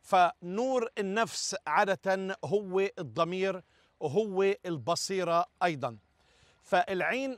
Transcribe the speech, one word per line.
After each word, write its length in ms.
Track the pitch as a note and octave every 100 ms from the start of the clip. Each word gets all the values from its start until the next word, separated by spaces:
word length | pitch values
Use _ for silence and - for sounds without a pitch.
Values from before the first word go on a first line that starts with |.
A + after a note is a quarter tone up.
فنور 880 | - F#3+ F3 - F3 F#3+ C4 B3+ A3+ -
النفس 580 | G3 G3+ A3+ - - F#3+ -
عادة 680 | D#3 G3+ F#3+ F#3+ F#3+ F#3+ F#3+
هو 440 | D3 G3 G3+ F#3 G3 -
الضمير 640 | D#3 A2 E3 F#3 F#3+ F#3 - _ _ _
وهو 540 | D#3 D3+ A3 F#3 G3 G3 F#3
البصيرة 800 | E3 A2+ E3+ - F#3+ F3 E3+ F3 _
أيضًا. 360 | F3+ D3+ B2 A2 _ _ _ _ _ _
فالعين 760 | - F#3 F3+ F#3+ D#3 A3+ C4+